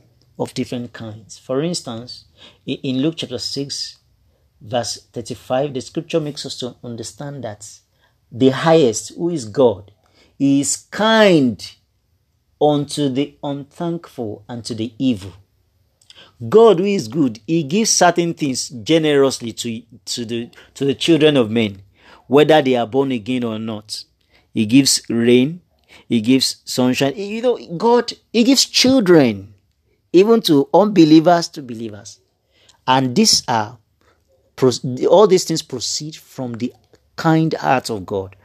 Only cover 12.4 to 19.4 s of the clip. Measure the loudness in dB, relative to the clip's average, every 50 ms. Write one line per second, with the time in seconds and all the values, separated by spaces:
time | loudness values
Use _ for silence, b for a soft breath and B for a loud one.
12.4 | _ _ _ _ 0 0 0 0 -4 -6 -6 -4 -4 -2 -2 -4 -4 -6 -8 _
13.4 | -10 -10 -10 -10 -12 -16 _ -10 -8 -8 -8 -8 -12 -16 -12 -12 -10 -10 -10 -14
14.4 | _ -16 -14 -14 -12 -10 -8 -8 -8 -8 -6 -4 -2 -2 -2 -2 -8 -14 -20 -20
15.4 | _ _ _ _ _ _ _ _ _ _ _ _ b b b b b b b b
16.4 | -6 2 6 6 8 8 6 4 2 0 -2 -2 -4 -4 -2 -2 -2 -2 -2 -6
17.4 | _ -4 -2 -2 -2 -2 -2 0 0 0 2 4 2 2 2 2 -2 -4 -4 -4
18.4 | -6 -6 -6 -6 -10 -12 -14 -12 -2 0 2 2 2 2 2 4 2 2 0 -4